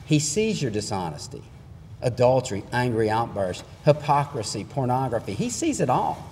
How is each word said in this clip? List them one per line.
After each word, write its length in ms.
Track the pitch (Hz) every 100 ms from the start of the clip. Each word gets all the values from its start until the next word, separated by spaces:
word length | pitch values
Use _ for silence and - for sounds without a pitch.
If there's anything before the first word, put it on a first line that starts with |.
| -
He 140 | 151
sees 420 | 151 214 220 175
your 100 | 131
dishonesty, 680 | 104 101 98 87 73 - 64 - - - - - -
adultery, 640 | 127 120 123 131 127 101 -
angry 360 | 120 127 113 107
outbursts, 540 | 110 117 101 95 87 - - -
hypocrisy, 800 | 147 - 143 143 135 104 113 95
pornography. 680 | 139 123 127 131 113 -
He 160 | 127 240
sees 300 | - 330 240
it 100 | 139
all, 280 | 143 - - -